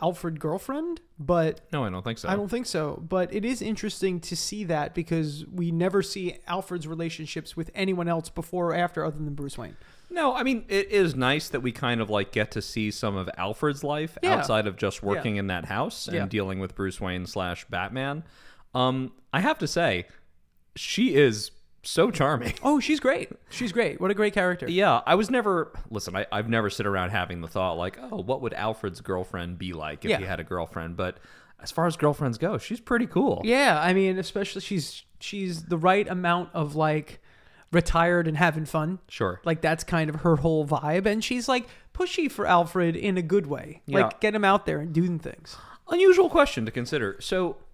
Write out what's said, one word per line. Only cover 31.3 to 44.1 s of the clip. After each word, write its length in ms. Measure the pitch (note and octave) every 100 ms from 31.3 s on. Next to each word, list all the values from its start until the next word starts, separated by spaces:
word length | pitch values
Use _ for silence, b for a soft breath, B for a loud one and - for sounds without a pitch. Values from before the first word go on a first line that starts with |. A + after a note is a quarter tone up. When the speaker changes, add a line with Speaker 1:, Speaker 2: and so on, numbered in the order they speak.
| B B B
Speaker 2:
as 120 | -
far 160 | - E3+
as 100 | D#3
girlfriends 400 | D3 C#3+ C3+ A2
go, 200 | E3+ C#3+
she's 200 | - A#3
pretty 280 | - A#3+ B3
cool. 340 | F3+ - F3+ A3
Speaker 1:
Yeah, 340 | C4 C4+ D3+
I 120 | F3
mean, 260 | F#3+ F#3+ F#3
especially 420 | E3+ G3 G3 G3
she's, 420 | - F#3+ - - - -
she's 440 | - G3+ F#3 E3 E3
the 120 | E3
right 300 | F3+ G3+ G#3
amount 420 | F3+ F3 F3 F3
of, 220 | E3+ D3 D3+
like, 440 | D#3 D#3 - - b b b b b
retired 560 | E3+ E3 E3 E3+ F3 D#3+
and 100 | D3+
having 280 | F3 D#3 D3+
fun. 340 | D#3+ D#3 F#3 -
Speaker 2:
Sure. 340 | - G2 F2+
Speaker 1:
Like, 180 | E3+ E3
that's 220 | D#3 D#3+
kind 260 | - E3 D#3
of 80 | D3+
her 180 | E3+ D3
whole 280 | D#3+ D#3 D3
vibe. 380 | C#3+ D3+ F3+ G3+
And 180 | A3
she's, 240 | - B3 A#3
like, 200 | B3 A#3 B B
pushy 360 | - F4+ - D4
for 160 | - -
Alfred 500 | F3 E3 F#3 E3+ E3
in 220 | G3+ F#3
a 40 |
good 260 | D#3+ G3+ D3
way. 340 | C#3 D3+ - -
Speaker 2:
Yeah. 160 | C#3
Speaker 1:
Like, 160 | A2